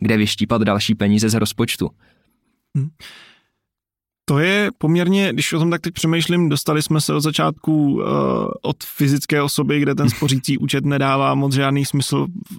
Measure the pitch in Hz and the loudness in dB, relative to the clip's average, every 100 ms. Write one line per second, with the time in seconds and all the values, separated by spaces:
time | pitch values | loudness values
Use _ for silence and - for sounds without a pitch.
0 | 110 110 104 - 107 117 107 101 - 110 | 0 2 0 0 0 0 2 0 0 0
1 | 101 104 110 113 107 - 117 - 90 - | 2 2 2 0 -2 -2 -4 -2 -6 -8
2 | _ _ _ _ _ _ _ 143 143 - | _ _ _ _ _ _ _ -4 -4 -8
3 | - - - _ _ _ _ _ _ _ | -20 -20 -20 _ _ _ _ _ _ _
4 | _ _ - 139 170 202 202 - 156 170 | _ _ -2 0 2 2 0 0 2 2
5 | 175 196 196 131 - 165 170 170 170 - | 4 2 2 0 -2 0 0 0 -4 -2
6 | 160 165 160 175 170 143 - 156 147 156 | 0 0 2 2 2 0 0 -2 0 0
7 | 147 151 151 151 156 156 - 156 143 139 | 0 0 0 0 -2 -2 0 2 2 0
8 | - 139 135 123 - 50 - 143 - - | -2 0 0 -2 -4 -6 -6 -6 -8 -2
9 | 143 143 - 151 143 - 143 147 143 135 | 0 0 0 0 0 -2 0 0 0 2
10 | 135 - 143 135 - 135 143 139 139 139 | 0 0 0 0 -2 -2 -2 -2 0 0
11 | 135 135 139 139 139 135 139 139 135 143 | 0 0 0 0 0 0 0 0 0 -2
12 | 127 143 139 180 - | 0 -2 -2 -6 -14